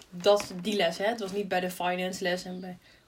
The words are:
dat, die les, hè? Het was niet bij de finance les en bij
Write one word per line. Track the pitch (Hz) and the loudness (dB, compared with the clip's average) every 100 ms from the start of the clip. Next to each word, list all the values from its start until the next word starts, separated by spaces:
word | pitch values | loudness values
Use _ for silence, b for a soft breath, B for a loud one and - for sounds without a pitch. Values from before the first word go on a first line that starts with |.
| - | -16
dat, | 180 196 202 - 185 | 0 6 6 4 -6
die | 180 208 | -2 2
les, | 170 175 | 2 2
hè? | 202 | 0
Het | 233 | 0
was | 196 | -4
niet | 202 190 | -4 0
bij | 185 | 0
de | 180 | 0
finance | 180 180 180 185 180 | -2 -2 0 -2 -2
les | 185 180 | -2 -2
en | 185 180 | -4 -10
bij | 185 180 b b | -10 -14 b b